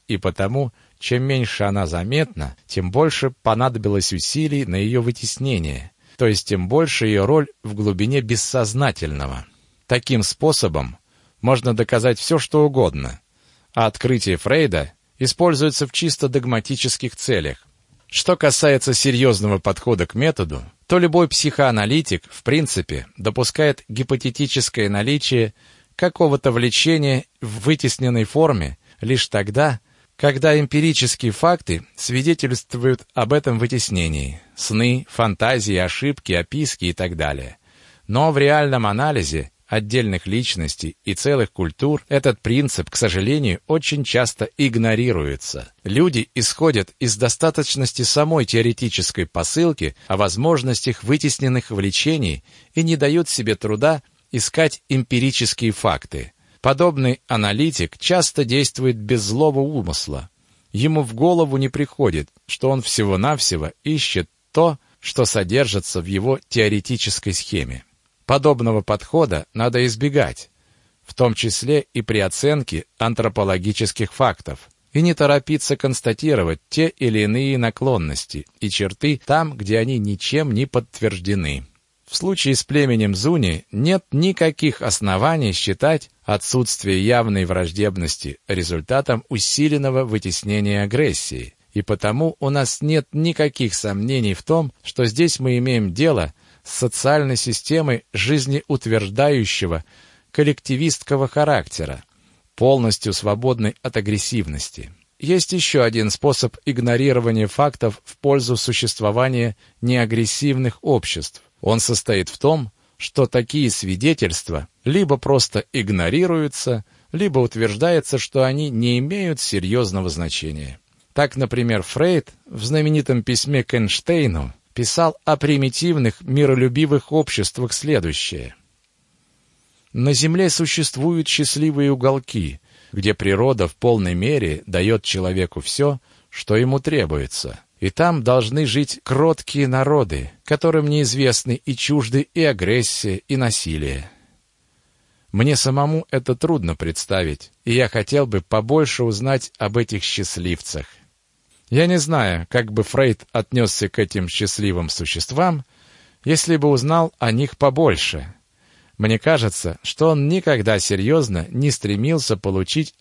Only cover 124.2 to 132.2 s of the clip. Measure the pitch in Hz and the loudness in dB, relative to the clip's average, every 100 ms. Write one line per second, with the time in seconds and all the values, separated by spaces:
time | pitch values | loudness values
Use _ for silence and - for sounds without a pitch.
124.2 | 135 80 65 - _ - 120 - 165 - | 2 0 -4 -10 _ -6 -2 2 0 0
125.2 | - 147 143 143 135 - 170 156 117 - | 0 0 2 2 0 0 0 2 2 -2
126.2 | 180 135 143 131 127 123 156 143 - 156 | -2 2 4 4 4 2 2 2 2 0
127.2 | 147 - 95 - 123 - 143 139 82 73 | 0 0 -2 -2 -4 -4 0 0 0 -2
128.2 | - 80 62 - _ _ _ _ _ _ | -4 -8 -12 -16 _ _ _ _ _ _
129.2 | _ _ _ _ _ _ _ - 131 139 | _ _ _ _ _ _ _ -2 0 2
130.2 | 156 170 185 - 160 - 147 131 156 165 | 2 2 2 0 0 0 -2 -2 0 0
131.2 | 151 - 143 151 156 143 143 135 131 135 | 0 0 0 0 0 2 2 2 2 0